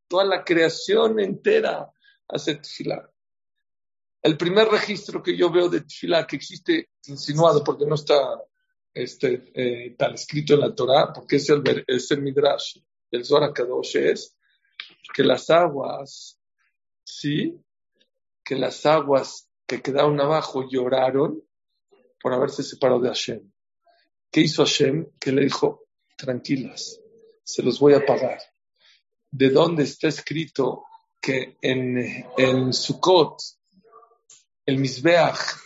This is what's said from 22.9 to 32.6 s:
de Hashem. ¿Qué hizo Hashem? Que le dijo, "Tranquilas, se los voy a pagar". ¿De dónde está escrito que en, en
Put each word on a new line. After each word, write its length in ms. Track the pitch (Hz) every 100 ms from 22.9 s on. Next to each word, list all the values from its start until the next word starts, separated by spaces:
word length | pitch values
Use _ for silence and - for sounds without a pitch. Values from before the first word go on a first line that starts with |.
| 123
de 80 | 123
Hashem. 440 | 110 - 113 - _ _ _ _ _ _ _ _
¿Qué 100 | 156
hizo 240 | 160 156
Hashem? 460 | 143 - - 151 - _
Que 120 | 139
le 100 | 135
dijo, 440 | 87 - - - _ _ _ -
"Tranquilas, 840 | 135 127 - 135 113 - - - _ _ _ _
se 200 | - -
los 160 | 127 113
voy 160 | 143
a 100 | 139
pagar". 360 | - 127 123 - - _ _ _ _ _ _ _ _
¿De 200 | 131 135
dónde 340 | 139 170 165
está 240 | 139 - 156
escrito 760 | 147 - 151 160 - 123 - - - _ _
que 360 | - 131 - _
en, 640 | 139 127 127 123 110 - - -
en 360 | 131 127